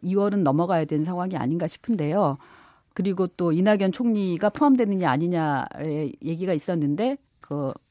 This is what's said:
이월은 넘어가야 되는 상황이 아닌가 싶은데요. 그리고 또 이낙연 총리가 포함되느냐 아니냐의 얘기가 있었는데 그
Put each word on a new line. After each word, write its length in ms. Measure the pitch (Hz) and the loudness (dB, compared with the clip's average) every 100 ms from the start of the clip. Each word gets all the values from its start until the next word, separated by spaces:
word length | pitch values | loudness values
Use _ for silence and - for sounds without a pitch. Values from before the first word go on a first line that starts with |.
이월은 420 | 180 196 202 202 | -2 0 2 2
넘어가야 420 | 147 147 175 170 156 | 2 2 2 0 0
되는 180 | 151 | -2
상황이 320 | 160 175 185 180 | -2 -2 -4 -4
아닌가 320 | 123 170 165 | -2 -2 -4
싶은데요. 680 | - - 208 147 190 160 139 - - - _ _ | -6 -4 -2 0 2 2 0 -8 -20 -20 _ _
그리고 340 | - 190 185 180 | -4 -2 -2 -2
또 240 | - 175 | -2 0
이낙연 400 | 160 196 208 190 | 2 4 4 2
총리가 580 | - 240 208 190 165 208 | 0 0 0 0 0 -2
포함되느냐 600 | - 285 254 214 190 165 | 2 4 4 4 2 2
아니냐의 1040 | 135 175 170 156 139 - - 156 151 147 - | 2 0 0 0 -2 -4 -8 -6 -4 -6 -8
얘기가 300 | 160 165 185 | -8 -6 -2
있었는데 640 | 156 - 175 143 147 247 277 _ _ | -2 -2 -2 0 0 -2 -4 _ _
그 340 | - 147 135 - _ | -8 -6 -4 -6 _